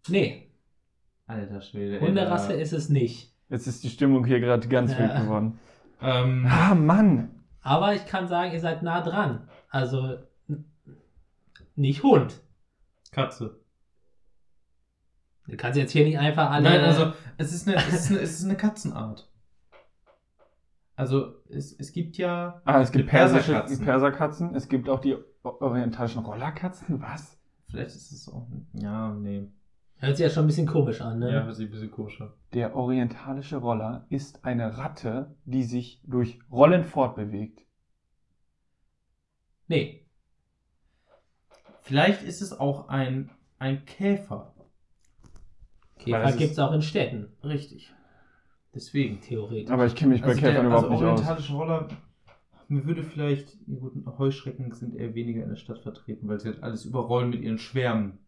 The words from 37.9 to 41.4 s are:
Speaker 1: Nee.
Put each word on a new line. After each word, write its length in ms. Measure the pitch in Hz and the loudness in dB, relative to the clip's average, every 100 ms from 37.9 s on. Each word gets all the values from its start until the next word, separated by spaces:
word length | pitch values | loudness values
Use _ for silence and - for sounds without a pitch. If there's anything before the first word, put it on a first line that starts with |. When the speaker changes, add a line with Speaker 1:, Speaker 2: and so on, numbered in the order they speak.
| _ _ _ _ _ _ _ _ _ _ _ _ _ _ _ _ _ - | _ _ _ _ _ _ _ _ _ _ _ _ _ _ _ _ _ -2
Speaker 1:
Nee. 380 | 160 - - _ _ _ _ _ _ _ _ _ _ _ _ _ _ | -2 -2 -10 _ _ _ _ _ _ _ _ _ _ _ _ _ _